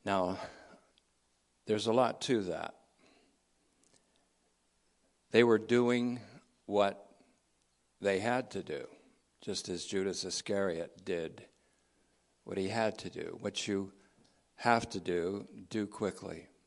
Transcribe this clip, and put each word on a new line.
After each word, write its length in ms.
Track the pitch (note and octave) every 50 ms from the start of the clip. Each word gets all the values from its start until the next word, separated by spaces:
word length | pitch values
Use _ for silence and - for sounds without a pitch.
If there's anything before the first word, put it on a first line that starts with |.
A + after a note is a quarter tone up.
| _
Now, 340 | G#2 G2 F#2+ F2+ F2+ F#2 F#2 - - - - - - - - _ _ _ _ _ _ _ _ _ _ _ _ _ _ _ _ _
there's 240 | - G#2+ G#2 G2+
a 60 | A2+ A2
lot 260 | B2+ B2+ A2+ - - -
to 200 | - B2+ A2 G2
that. 320 | F2+ D#2+ E2 E2+ - - _ _ _ _ _ _ _ _ _ _ _ _ _ _ _ _ _ _ _ _ _ _ _ _ _ _ _ _ _ _ _ _ _ _ _ _ _ _ _ _ _ _ _ _ _ _ _ _ _ _ _
They 140 | - A2+ A#2+
were 120 | A#2+ A2+
doing 640 | G#2+ A2+ A2 A#2+ A#2+ B2 A#2+ B2 A#2+ A#2+ B2 A#2+ B2 A2 - - - _ _ _ _ _
what 400 | - G2+ - G2 G2+ G2 - - - - _ - _ _ _ _ _ _ _ _ _ _ _ _ _ _ _
they 200 | G2 G2+ G2 F#2
had 320 | G#2 A#2 B2 B2+ B2 -
to 100 | - G2
do, 260 | E2+ - D2+ C#2 - - - - _ _ _ _ _ _ _ _
just 280 | - G#2 G2 - - -
as 140 | F2+ E2+ -
Judas 400 | - G2+ G2 F#2+ G2 F2+ - -
Iscariot 800 | F#2 - - - - G2+ G2 G2 F#2+ E2 E2 E2+ - - F#2 F#2
did 440 | F#2 F2+ E2+ E2 - - - - - _ _ _ _ _ _ _ _ _ _ _ _ _ _ _ _ _ _ _
what 120 | - F#2+
he 120 | F#2+ F#2+
had 320 | F#2+ G#2+ A#2 A2+ G#2+ - -
to 100 | - F2
do. 300 | - - E2 E2 E2+ -
What 260 | - G#2 G2 - -
you 240 | - G2+ G2 G2 F#2+ - - _ _ _ _ _ _ _ _ _ _ _
have 300 | - - A#2+ A#2 A#2 - -
to 80 | - G2
do, 480 | E2+ F#2 F2 F2 E2 F2+ G2 G2+ - - - - F#2+
do 200 | - - A2 G#2
quickly. 600 | G#2 - - A2+ F#2+ F#2 - - F#2 E2 E2 E2+ - _ _ _